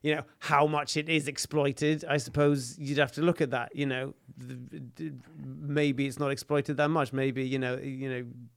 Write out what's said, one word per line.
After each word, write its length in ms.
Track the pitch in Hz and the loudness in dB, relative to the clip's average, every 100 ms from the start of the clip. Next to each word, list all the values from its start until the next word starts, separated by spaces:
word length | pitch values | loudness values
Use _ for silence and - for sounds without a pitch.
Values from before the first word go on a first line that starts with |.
You 140 | 151 147 | 0 -2
know, 80 | - _ | -4 _
how 280 | - 143 151 | 2 6 6
much 280 | 147 143 156 | 2 0 -2
it 140 | 151 | 2
is 180 | 160 143 | 0 0
exploited, 760 | 139 - 151 143 135 151 156 151 | -6 -2 2 2 2 2 2 2
I 120 | 143 | 0
suppose 600 | 120 143 147 143 120 - | 0 4 4 4 -2 -8
you'd 220 | 139 143 | -2 0
have 140 | 135 | 0
to 80 | - | 2
look 200 | 170 170 | 0 2
at 100 | 143 | 0
that, 240 | 123 120 - | 0 -4 -4
you 100 | 139 | -2
know. 280 | 127 135 - - 127 | -2 -6 -10 -20 -16
The, 440 | 127 127 127 151 127 - | -14 -14 -12 -14 -14 -10
the, 180 | 160 131 - 160 | -10 -10 -18 -14
maybe 600 | 135 139 147 143 147 131 139 | -14 -10 -2 2 2 2 -2
it's 140 | 123 | 0
not 120 | 143 | -2
exploited 460 | 139 - 147 139 143 | -2 0 0 2 2
that 120 | 147 | 4
much. 220 | 160 131 | 4 2
Maybe, 360 | 135 135 127 131 | 2 0 0 0
you 100 | 131 | 0
know, 200 | 127 131 | 0 -2
you 320 | 139 131 135 | -6 -6 -4
know 160 | 127 120 123 117 | -6 -8 -14 -18